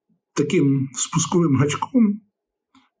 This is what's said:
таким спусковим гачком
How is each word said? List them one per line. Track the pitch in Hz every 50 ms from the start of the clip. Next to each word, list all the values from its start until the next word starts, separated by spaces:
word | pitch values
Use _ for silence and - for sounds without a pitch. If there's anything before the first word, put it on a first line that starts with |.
| _ _ _ _ _ _ _
таким | - 143 - 190 175 143 139 139 139 131 - -
спусковим | - - - - 165 - - 190 175 170 156 135 113
гачком | 143 147 147 - - - - 247 226 202 202 - - _ _ _ _ _ _ _ _ _ _ _ _ _ _ _